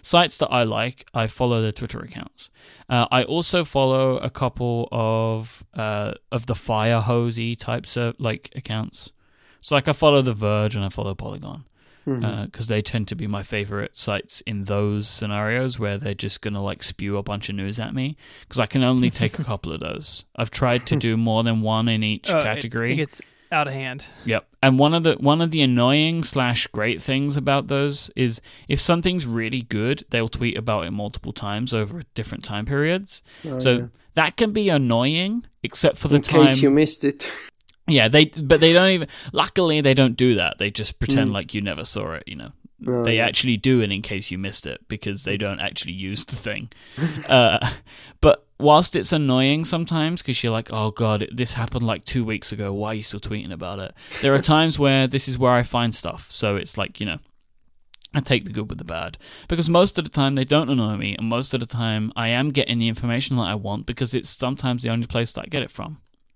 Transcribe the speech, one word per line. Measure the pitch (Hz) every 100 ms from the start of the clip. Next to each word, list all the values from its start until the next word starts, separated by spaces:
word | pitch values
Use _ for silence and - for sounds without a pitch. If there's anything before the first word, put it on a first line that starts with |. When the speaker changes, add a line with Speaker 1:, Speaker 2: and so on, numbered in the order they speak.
Speaker 1:
sites | - 170 170 -
that | -
I | 123
like, | 113 110 120 - -
I | 120 113
follow | - 123 117
their | 110
Twitter | - 120 -
accounts. | - - - - - _ - - -
Uh, | 123 117
I | 131
also | - 165 170 180
follow | 156 139 131 131 131 127
a | -
couple | - 127 - 123 117 -
of, | 117 110 113 113 113 113 - -
uh, | - 107 104 104 - _
of | 120 -
the |
fire | 110 - 107 113 117
hosey | 107 120 120 117 113 117
types | - 117 - 120
of, | 117 -
like, | 113 110 -
accounts. | 135 - 110 - - - - _ _ _ _
So, | -
like, | 143 151
I |
follow | 139 151 143
The | 127
Verge | 104 104 104 107 110
and |
I | 98
follow | 104 104 95
Polygon. | 110 98 101 156 - _ _ _ -
Speaker 2:
Mm-hmm. | 127
Speaker 1:
Uh, | 110 104 104
'cause | - 113
they | 107
tend | 104 117 104
to | 92
be | 104
my | 101
favorite | - 107 101 101 - -
sites | - 101 - -
in | - 101
those | 98 101 104 104 104
scenarios | - 107 104 107 120 131 120
where | 104 101
they're | 120
just | 98 101 -
gonna, | 107 101
like, | 98 -
spew | - - 101 101
a |
bunch | 101 101 -
of |
news | 101 98 113
at | 110
me, | 131 135 151 - - -
'cause | -
I | 107
can | 135
only | 127 127 120
take | - 113 -
a |
Speaker 3:
<laughs> | 120
Speaker 1:
couple | 101 82
of | 80
those. | 80 - - - - -
I've | 117
tried | - 127 120 -
to | 151
do | 113 113
more | 113 110
than | 117 110
one | 107 110 117
in | 110
each | 107 107 -
Speaker 3:
Oh, | 160
it, |
Speaker 1:
category. | 120 110 113 117 117
Speaker 3:
it | 135
gets | 147 - - _ _
out | 156 143
of |
hand. | 135 131 135 - - 120
Speaker 1:
Yep. | 110 - _
And | 135 131
one | 147
of | 170
the, | 160
one | - 139 160
of | 165
the | 160
annoying | 131 123 123 147 160 165
slash | 151 139 123 117 -
great | 107 110 87
things | - 135 143 143
about | 135 139 -
those | 139 143 139 -
is | - 123 113 - - -
if | 139
something's | - 170 180 180
really | 127 113 113 131
good, | 117 107 117 147 -
they'll | 117 113
tweet | - 120 -
about | 117 104
it | 85
multiple | 101 104 - -
times | - 104 104 123
over | 113 104 170 -
different | - 107 -
time | - 104 117
periods. | 143 156 185 196 - - - 160
Speaker 2:
Oh, | 127
Speaker 1:
So | 127 123
Speaker 2:
yeah. | 120 - _
Speaker 1:
that | - 151 -
can | 220
be | 208 196
annoying, | 147 123 117 131 160 190 240 - _
except | - - 160 -
for | 151
the | 147
Speaker 2:
In |
case | - 160 147 135
Speaker 1:
time |
Speaker 2:
you | 139
missed | 143 151 -
it. | 143 - - - - - - _ -
Speaker 1:
Yeah, | 139 110
they, | 151
but | 156 160 139 156
they | 165
don't | 175 190
even, | 180 170 - -
luckily | 156 151 - 170 151
they | 139
don't | 131 131 120
do | 127 104
that. | 85 -
They | 104
just | 107 107 -
pretend | 123 139 107
Speaker 2:
Mm. |
Speaker 1:
like | 101 -
you | 107
never | 101 78
saw | - 104 101
it, | 80 -
you |
know. | 76 57 - - _ 123
Speaker 2:
Oh, | 123
Speaker 1:
They | 117 113
Speaker 2:
yeah. | 117
Speaker 1:
actually | - 127 110
do | 135 127
an | 104
in | 98
case | - 98 -
you | 90
missed | 95 - 73
it, | - -
because | 110 107 98
they | 95 101
don't | 101 98
actually | 104 - -
use | 92 95 104
the | -
thing. | 123 107 104 113 - - -
<laughs> | 156 151 -
Uh, | 131 117 104 117 - - - - -
but | 151 - _ -
whilst | 143 151 180 175
it's | 180
annoying | 160 139 127 135 151
sometimes, | 160 170 165 165 156 175
'cause | - 123
you're | 120
like, | 113 -
"Oh | 110 107
God, | 104 113 104 110
this | 123 120
happened, | - 113 127 113
like, | 104 -
two | 127
weeks | 110 107 -
ago. | 107 101
Why | 98 107
are |
you | 110
still | 104 98
tweeting | - 107 -
about | 87 90 98
it?" | 95 - - -
There | 135
are | 139
Speaker 2:
<laughs> | 156 156
Speaker 1:
times | 165 143
where | 139 135 131
this | 135 -
is | 123
where | 127
I | 123
find | 120 123 117
stuff. | - 85 - -
So | - 107 101
it's | - -
like, | - -
you | 104
know, | 78 - _ _ _ _ _ _ - -
I | 143
take | 139 127 -
the |
good | 110 104
with | -
the |
bad, | 85 82 85 - - - -
because | 170 160
most | 175 196 -
of |
the | 156
time | 147 135 135
they | 131
don't | 147 131
annoy | 127 107 104
me, | 101 -
and | 113
most | 120 131
of | 127
the | 117
time | 117 113 107 110 -
I | 113
am | 123 147
getting | 139 - 117
the | 113
information | 110 120 117 - 123
that |
I | 92 104
want, | 101 104
because | - 120 123
it's | 131 -
sometimes | - 127 131 127 123
the | 123
only | 117 117
place | 120 117
that | -
I | -
get | 143
it | -
from. | - 131 151 _ _ _